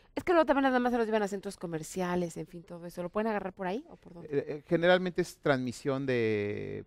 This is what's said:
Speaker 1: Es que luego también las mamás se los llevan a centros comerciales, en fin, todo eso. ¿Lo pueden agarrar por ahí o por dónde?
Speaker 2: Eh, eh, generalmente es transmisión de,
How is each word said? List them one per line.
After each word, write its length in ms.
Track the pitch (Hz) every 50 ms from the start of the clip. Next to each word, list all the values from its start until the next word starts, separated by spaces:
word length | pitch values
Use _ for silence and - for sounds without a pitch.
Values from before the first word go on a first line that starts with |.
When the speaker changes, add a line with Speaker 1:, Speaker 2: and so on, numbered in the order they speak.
| _ _ -
Speaker 1:
Es 80 | - -
que 80 | - 349
luego 120 | 330 320 294
también 160 | 277 277 269
las 100 | 262 254
mamás 180 | 247 247 247 240
se 40 | 240
los 80 | 226
llevan 160 | 214 220 214 208
a 40 | 190
centros 300 | 208 190 180 202 - -
comerciales, 800 | - 170 165 156 160 - - 185 180 175 180 180 175 165 - 165
en 100 | 160 -
fin, 160 | - 175 170
todo 220 | - 175 170 170 175
eso. 160 | - 180 175
¿Lo 60 | 175
pueden 180 | - 208 214 226
agarrar 260 | 214 202 190 - -
por 140 | - 190 180
ahí 180 | 196 262 330 330
o 80 | 185 -
por 160 | - 175 175
dónde? 140 | 170 - - 147
Speaker 2:
Eh, 100 | - - 147
eh, 160 | 143 147 - -
generalmente 540 | 170 165 165 180 180 185 185 180 165 -
es 160 | 170 - - -
transmisión 680 | - 156 135 127 127 123 110 - - 143 135 135 139 135
de, 760 | 127 120 113 110 107 104 104 104 104 104 101 101 104 104 101